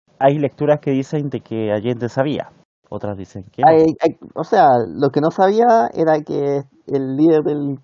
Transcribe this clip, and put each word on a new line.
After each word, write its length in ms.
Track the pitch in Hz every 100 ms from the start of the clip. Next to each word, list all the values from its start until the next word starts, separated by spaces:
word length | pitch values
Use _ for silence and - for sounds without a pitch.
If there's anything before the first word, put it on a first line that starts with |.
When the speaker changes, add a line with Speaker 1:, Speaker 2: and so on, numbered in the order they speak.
| _ _
Speaker 1:
hay 200 | 139 147
lecturas 420 | 139 - 147 147
que 100 | 143
dicen 380 | 135 135 156 143
de 120 | 143
que 300 | - 110 110
Allende 360 | 104 113 117 117
sabía, 420 | - 139 123 - _ _ _ _
otras 280 | 104 104 98
dicen 260 | 95 101 95
que 100 | -
no. 60 | 147
Speaker 2:
Hay, 160 | 160 160 -
hay, 160 | 160 - -
o 80 | -
sea, 240 | 165 233 151 123 107
lo 220 | 80 139
que 100 | 143
no 100 | 156
sabía 580 | - 190 214 240 226 -
era 260 | - 160 156
que 400 | 151 147 143 143 139 _ -
el 300 | 139 131 135
líder 260 | 160 156
del, 340 | 147 147 143 135